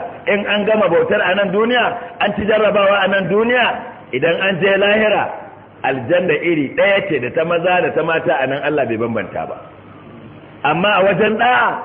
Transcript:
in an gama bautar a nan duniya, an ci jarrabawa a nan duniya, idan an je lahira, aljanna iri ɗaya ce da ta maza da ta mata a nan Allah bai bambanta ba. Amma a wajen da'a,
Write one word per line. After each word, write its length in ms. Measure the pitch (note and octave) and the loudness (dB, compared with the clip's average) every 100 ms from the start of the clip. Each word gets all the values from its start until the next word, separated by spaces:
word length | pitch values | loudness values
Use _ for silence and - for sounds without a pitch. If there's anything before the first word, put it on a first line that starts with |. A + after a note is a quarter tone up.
| - - | -4 -6
in 180 | - G3+ G3+ | -2 -2 0
an 180 | G#3 | -2
gama 240 | G#3 G#3+ F#3 | 2 2 4
bautar 320 | E3 - G#3 | 2 2 0
a 120 | F3 | 0
nan 160 | G3 F#3+ | 0 0
duniya, 340 | G3 A3+ B3 F#3+ - - - | 0 2 2 0 -4 -10 -4
an 140 | G3+ | -2
ci 80 | G3+ | 0
jarrabawa 600 | G3+ G#3+ G#3 G3+ G3 G3+ | 0 2 2 4 4 2
a 20 | F#3+ | 2
nan 200 | G3 E3+ | 0 0
duniya, 380 | G3+ A#3 B3 G#3+ - - - - | 0 2 2 0 -2 -10 -16 -8
idan 280 | B2+ E3 E3+ | -2 0 0
an 220 | F#3+ F3+ | 0 0
je 100 | G3 G3 | 2 2
lahira, 480 | G3+ A3 G#3+ F#3 A#2 - - - - - | 2 2 2 0 -2 -6 -14 -20 -20 -8
aljanna 540 | B2+ C3+ A#2 F3 F3+ | -4 -4 0 0 2
iri 360 | D3 E3 D#3+ C3 | 0 0 0 0
ɗaya 340 | D3 G3 G3 - | 0 2 2 0
ce 100 | D3 | -4
da 100 | B2 | -2
ta 140 | E3 | -2
maza 360 | E3+ E3+ F3+ F3+ | 0 0 0 0
da 100 | D3+ | 0
ta 120 | D3+ | 0
mata 320 | D#3 D#3+ E3 | -2 0 0
a 120 | D3+ C3 | 0 -2
nan 160 | C#3 | -2
Allah 240 | D3 D3+ A#2+ | -2 -2 -2
bai 100 | A2 | -2
bambanta 500 | A#2 G#2+ F2+ E2+ D#2 | -2 -4 -6 -8 -10
ba. 100 | - - - - - - - - - - - | -10 -16 -20 -20 -20 -20 -20 -20 -20 -20 -4
Amma 280 | - D#3+ G3+ | -2 0 2
a 120 | G3 | 2
wajen 320 | G3 F3+ G#3+ A3 | 2 2 0 2
da'a, 340 | A#3+ B3 G#3+ - | 2 2 0 -2